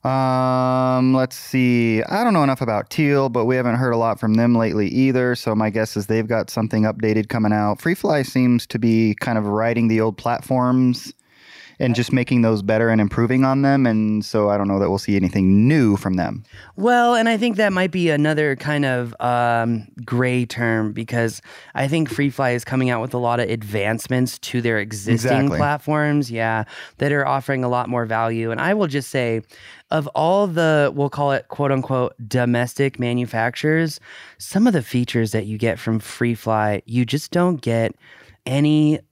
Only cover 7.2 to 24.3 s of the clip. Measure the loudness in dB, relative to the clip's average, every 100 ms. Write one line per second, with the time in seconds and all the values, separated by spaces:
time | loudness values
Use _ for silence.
7.2 | 0 0 0 2 0 0 -2 -2 0 0
8.2 | 0 0 2 2 -2 -2 2 4 2 0
9.2 | -2 -2 0 0 0 2 2 2 0 -2
10.2 | -4 -4 -2 0 2 2 2 0 -8 -20
11.2 | _ _ -20 -20 -20 _ -2 0 0 -2
12.2 | 0 2 2 2 0 2 2 2 0 0
13.2 | 0 2 2 2 2 2 2 2 0 -2
14.2 | -2 0 2 2 2 2 2 0 0 0
15.2 | 2 2 4 4 4 4 2 2 0 -2
16.2 | -4 -6 -14 -20 -18 -2 2 4 4 2
17.2 | 2 0 0 0 0 2 0 0 2 2
18.2 | 2 2 0 -2 -2 0 0 -2 -4 -4
19.2 | -2 0 2 0 0 -2 -6 -18 -4 -2
20.2 | 0 0 -4 -2 0 0 -2 -6 -4 -2
21.2 | -2 -4 -20 -20 -12 -6 -2 0 -2 -2
22.2 | -2 0 -2 -2 -2 -2 0 -2 -4 -4
23.2 | -2 0 -2 -4 -4 -4 -2 -4 -2 0
24.2 | 0